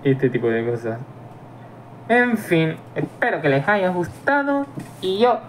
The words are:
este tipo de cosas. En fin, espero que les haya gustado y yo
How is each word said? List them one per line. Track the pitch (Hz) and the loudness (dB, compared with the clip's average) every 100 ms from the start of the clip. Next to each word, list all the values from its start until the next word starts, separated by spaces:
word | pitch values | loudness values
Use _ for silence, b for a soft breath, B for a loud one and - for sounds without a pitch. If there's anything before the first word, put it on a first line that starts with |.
este | 139 131 135 | 2 2 2
tipo | 120 117 | 2 0
de | 113 117 | 0 0
cosas. | 117 113 113 131 - - - - - - - - - - | -2 -4 -6 -10 -16 -18 -18 -18 -20 -20 -20 -20 -20 2
En | 233 247 226 | 4 4 0
fin, | - 165 160 - - - | 2 2 2 -2 -10 -8
espero | - - 247 175 | -8 -2 -2 2
que | 151 | 2
les | 139 143 | 2 4
haya | 208 185 | 2 2
gustado | 180 170 - - 285 277 277 277 - - - | 0 -4 -4 0 2 2 0 -2 -8 -14 -8
y | 185 190 | -4 2
yo | 247 220 | 4 2